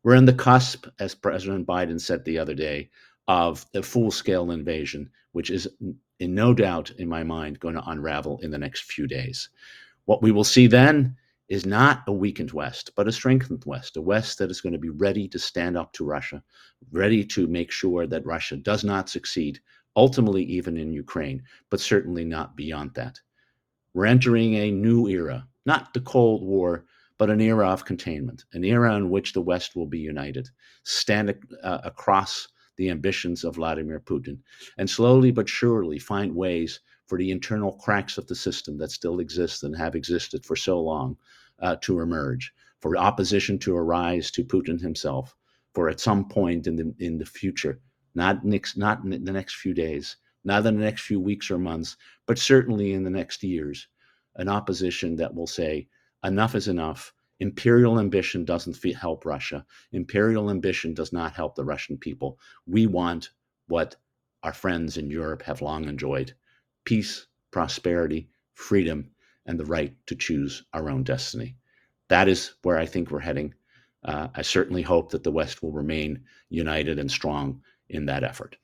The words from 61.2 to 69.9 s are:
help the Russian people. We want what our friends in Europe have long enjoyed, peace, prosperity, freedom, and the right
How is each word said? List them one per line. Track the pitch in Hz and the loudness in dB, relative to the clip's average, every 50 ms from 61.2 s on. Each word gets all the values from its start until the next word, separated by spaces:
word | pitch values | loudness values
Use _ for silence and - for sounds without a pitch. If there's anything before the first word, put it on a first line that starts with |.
| 82 78 - | -6 -6 -6
help | - 80 73 - | -6 -8 -6 -6
the | - 67 | -6 -6
Russian | 69 73 69 - - 73 | -6 -6 -8 -8 -10 -12
people. | 67 - 78 69 64 71 69 65 _ _ - - _ _ | -10 -8 -12 -8 -8 -8 -10 -10 _ _ -20 -20 _ _
We | - 90 110 113 | 0 2 2 4
want | 107 90 90 87 85 87 82 - - _ _ _ _ _ _ _ | 4 2 0 0 -2 -4 -6 -10 -14 _ _ _ _ _ _ _
what | - 85 82 78 - - _ _ _ _ _ _ _ _ _ - | -4 -2 -2 -2 -2 -6 _ _ _ _ _ _ _ _ _ -10
our | 85 80 | -10 -10
friends | - - 95 87 82 82 80 - | -4 -4 -2 -2 -2 -4 -4 -6
in | 82 76 71 | -6 -8 -6
Europe | 73 82 80 78 78 - | -6 -6 -6 -6 -8 -8
have | - - 73 - | -8 -10 -8 -8
long | 73 73 78 78 78 73 | -6 -6 -6 -6 -6 -8
enjoyed, | 71 67 71 67 69 67 67 64 - _ _ _ _ _ _ _ _ _ _ | -8 -6 -6 -4 -4 -4 -6 -8 -12 _ _ _ _ _ _ _ _ _ _
peace, | - 113 107 98 - - - - _ _ _ _ _ | -2 0 0 0 -4 -10 -14 -16 _ _ _ _ _
prosperity, | - 92 82 - - - - 90 85 87 85 76 78 82 - _ _ _ _ _ _ | -4 -4 -4 -4 -6 -4 -2 0 0 0 0 -2 -2 -6 -8 _ _ _ _ _ _
freedom, | - - - 104 98 87 82 80 73 71 - _ _ _ _ _ _ _ | -20 -4 2 2 2 2 2 -4 -6 -8 -12 _ _ _ _ _ _ _
and | - 85 82 | -8 -6 -6
the | 76 | -4
right | 76 82 80 76 69 | -2 -2 -2 -2 -4